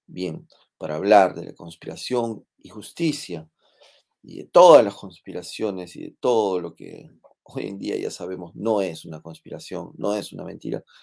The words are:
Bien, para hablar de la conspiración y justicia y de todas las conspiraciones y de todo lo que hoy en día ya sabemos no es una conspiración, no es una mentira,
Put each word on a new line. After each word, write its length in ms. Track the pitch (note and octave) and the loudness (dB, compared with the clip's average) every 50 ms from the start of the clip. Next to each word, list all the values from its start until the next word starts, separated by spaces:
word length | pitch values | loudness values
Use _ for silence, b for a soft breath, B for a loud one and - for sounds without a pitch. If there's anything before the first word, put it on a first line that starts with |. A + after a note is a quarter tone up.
| _ | _
Bien, 420 | - - F#2 F#2 F2 D#2+ D#2+ - b b b b b _ | -14 -8 -6 -6 -6 -6 -8 -14 b b b b b _
para 200 | - - D#2 D2+ | -10 -8 -6 -4
hablar 380 | D#2 F#2 G2+ G#2 G2+ F#2+ F#2 - | 0 4 6 8 8 8 6 2
de 100 | E2+ E2+ | -6 -12
la 100 | - - | -14 -14
conspiración 920 | - E2+ E2+ - - - - E2+ - - - B2 B2 A#2 A#2 A2 - - _ _ _ | -16 -16 -18 -16 -14 -12 -12 -12 -10 -6 -4 -2 -2 -2 -4 -6 -8 -14 _ _ _
y 120 | - - | -20 -18
justicia 800 | - G#2+ F#2+ - - - E3 D#3+ - - - - F2 D#2+ D#2+ - _ b b b b b b b b b b _ _ _ | -16 -14 -14 -12 -6 -4 -2 -2 -2 -4 -8 -10 -10 -12 -12 -14 _ b b b b b b b b b b _ _ _
y 160 | - - - - | -20 -18 -16 -16
de 60 | - | -4
todas 400 | - - F3 F3+ F3 D#3+ C3+ A2+ | 4 8 10 12 12 12 10 10
las 100 | G2+ - | 6 -2
conspiraciones 1000 | - - F#2+ E2+ - - G2 F2+ F2+ E2+ - - - A2 G#2 F#2+ F#2 F2+ F2 - | -8 -16 -16 -16 -18 -16 -12 -12 -12 -10 -10 -8 -6 -4 -4 -4 -6 -10 -12 -12
y 60 | - | -14
de 120 | - - - _ | -14 -16 -10 _
todo 420 | - B2 A#2+ A2+ G#2+ G2 F#2 F2+ | 0 2 2 4 2 2 0 -2
lo 140 | E2+ F2 - | -4 -6 -12
que 360 | - - G1+ G1+ G1+ - - - _ _ - _ _ _ | -14 -18 -18 -16 -18 -20 -20 -20 _ _ -20 _ _ _
hoy 240 | - - C3+ - G2+ | -12 -10 -8 -8 -8
en 100 | G2 G2 | -8 -8
día 180 | G#2 G#2 G2+ | -6 -6 -4
ya 140 | G2 F#2+ F#2+ | -4 -4 -6
sabemos 440 | - - F2+ F#2 F#2 D#2+ F2 F2 G2+ | -8 -8 -10 -10 -10 -10 -12 -14 -10
no 280 | - G2+ A2+ A2 G#2 | -6 -2 0 0 0
es 220 | G2 F2+ E2 E2 - | 0 -2 -6 -10 -12
una 180 | E2 D#2 D#2 | -14 -14 -14
conspiración, 680 | - E2 D#2+ - - - - D#2 - - F#2+ F2 F2 F2 - | -14 -16 -18 -18 -16 -16 -16 -14 -12 -10 -10 -10 -12 -12 -12
no 180 | - - G2+ G#2 | -8 -4 -4 -4
es 180 | G#2 - - | -4 -6 -8
una 120 | - F#2 E2+ | -12 -14 -14
mentira, 400 | F2 F2+ - - A2 A2+ G#2+ - b b b | -14 -14 -12 -10 -8 -8 -10 -10 b b b